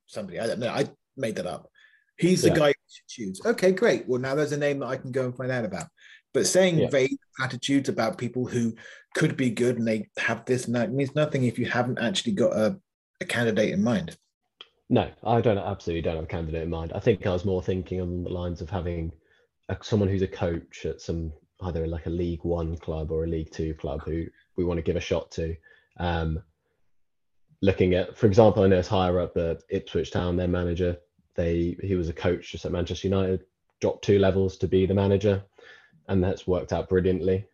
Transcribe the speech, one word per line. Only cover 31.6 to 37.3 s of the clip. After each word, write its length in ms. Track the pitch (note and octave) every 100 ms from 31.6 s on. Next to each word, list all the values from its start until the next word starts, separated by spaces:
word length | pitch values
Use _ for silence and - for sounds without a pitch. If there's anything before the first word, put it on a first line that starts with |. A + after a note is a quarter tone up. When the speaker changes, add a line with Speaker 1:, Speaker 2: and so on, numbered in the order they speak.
| E2+ F2
Speaker 2:
he 120 | G2
was 140 | F#2 E2
a 20 |
coach 380 | E2 F#2+ F2 -
just 120 | G2 E2
at 60 |
Manchester 360 | F2 E2 F2+ F#2+
United, 360 | G2 F#2+ F#2 - _ _ _
dropped 240 | G#2 -
two 140 | - G2+
levels 400 | F#2+ F#2 F#2+ -
to 100 | F2+
be 160 | F#2+ F#2+
the 80 |
manager, 480 | G2 G2 G2 G2+ G2 - _ - - _ _ -
and 140 | G2
that's 240 | F#2 F#2 -
worked 260 | F2+ -
out 160 | E2+ F2
brilliantly. 580 | F#2 F#2 F#2 F#2